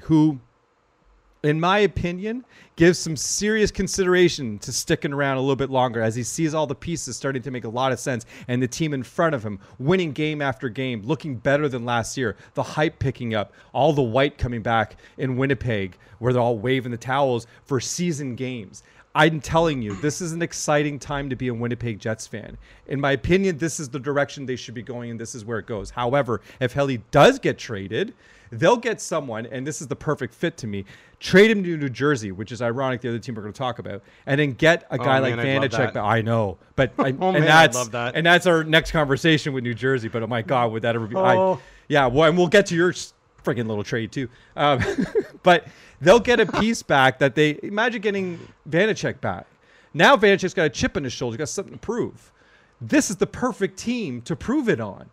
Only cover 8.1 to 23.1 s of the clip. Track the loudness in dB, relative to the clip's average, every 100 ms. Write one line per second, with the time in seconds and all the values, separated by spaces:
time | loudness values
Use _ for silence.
8.1 | -6 -8 -14 -4 -2 -2 -2 -4 -4 -6
9.1 | -2 0 0 -6 -10 -14 -6 0 0 0
10.1 | -4 -4 -2 -4 -4 -6 -6 -6 -6 -4
11.1 | -4 -6 -4 0 2 0 -4 -2 -2 -2
12.1 | -4 -4 -6 -10 -8 -6 -2 -2 -2 -4
13.1 | -4 -4 -4 -4 -10 _ 0 2 2 2
14.1 | 2 0 -2 -6 -4 0 0 0 -6 -20
15.1 | -8 -4 -2 -2 -2 -4 -4 -6 -10 -20
16.1 | -4 0 2 2 0 0 -2 -2 -8 -2
17.1 | 0 0 0 -6 -16 -6 -4 -4 -4 -4
18.1 | -4 -8 -8 -8 -10 -14 -20 _ _ _
19.1 | 2 4 2 0 0 2 0 -4 -4 -4
20.1 | -4 -6 -6 -6 -6 -2 0 0 -6 -8
21.1 | -8 -6 -6 -6 -4 -4 -4 -6 -6 -6
22.1 | -6 -10 -14 -14 -18 -20 -20 -8 -2 0